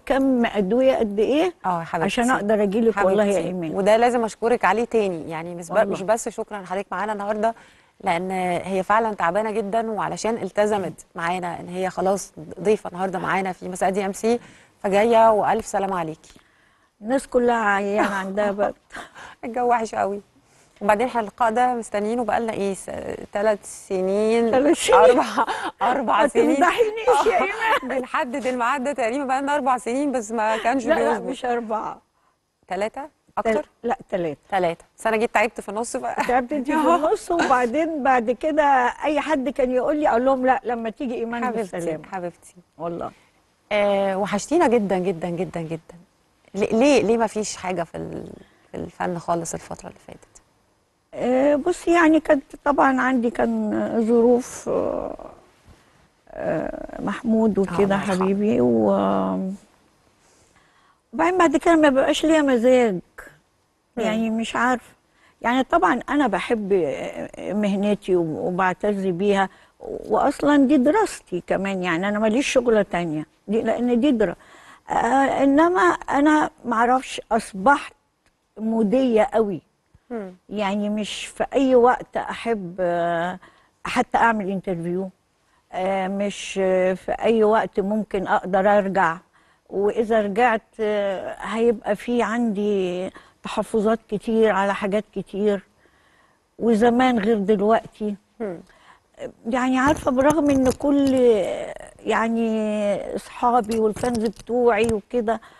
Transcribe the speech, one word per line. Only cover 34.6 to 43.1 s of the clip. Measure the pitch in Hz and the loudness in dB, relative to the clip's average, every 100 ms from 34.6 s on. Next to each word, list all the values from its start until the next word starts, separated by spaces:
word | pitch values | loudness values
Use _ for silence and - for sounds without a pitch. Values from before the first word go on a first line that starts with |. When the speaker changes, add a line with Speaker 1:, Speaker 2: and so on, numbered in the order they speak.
| 175 170 - _ | 0 -2 -12 _
Speaker 2:
بس | 226 | -2
أنا | 214 | 0
جيت | 226 | 0
تعبت | 214 220 - | 0 0 -2
في | 208 | -10
النص | 202 240 254 | -8 -6 -6
بقى. | 240 - - | -6 -4 0
Speaker 1:
تعبت | 247 247 | 0 0
أنت | 302 254 | -4 -2
في | |
Speaker 2:
<laughs> | 311 311 339 | 0 2 2
Speaker 1:
النص، | 311 427 - | 2 -2 -2
وبعدين | 339 285 254 247 277 330 320 | -2 2 2 2 0 -2 -2
بعد | 262 254 226 | 2 2 0
كده | 240 311 302 285 269 240 - | -2 -2 2 4 4 2 -2
أي | 294 294 | -2 -2
حد | 277 302 254 | -2 -2 -2
كان | - 254 | -2 0
يقول | 254 240 302 | 0 0 0
لي، | 294 | 2
أقول | 226 | 2
لهم: | 262 269 254 | 2 2 2
"لا، | 247 | 0
لما | 208 233 226 | 0 -6 -6
تيجي | - 269 | -6 -6
إيمان | 247 226 240 | -6 -6 -4
Speaker 2:
حبيبتي، | 254 226 190 185 | -4 -4 -6 -6
Speaker 1:
بالسلامة". | 170 156 156 | -6 -6 -8
Speaker 2:
حبيبتي. | 190 175 - - 180 _ - | -10 -10 -12 -20 -20 _ -12
Speaker 1:
والله. | 170 170 135 | -8 -8 -10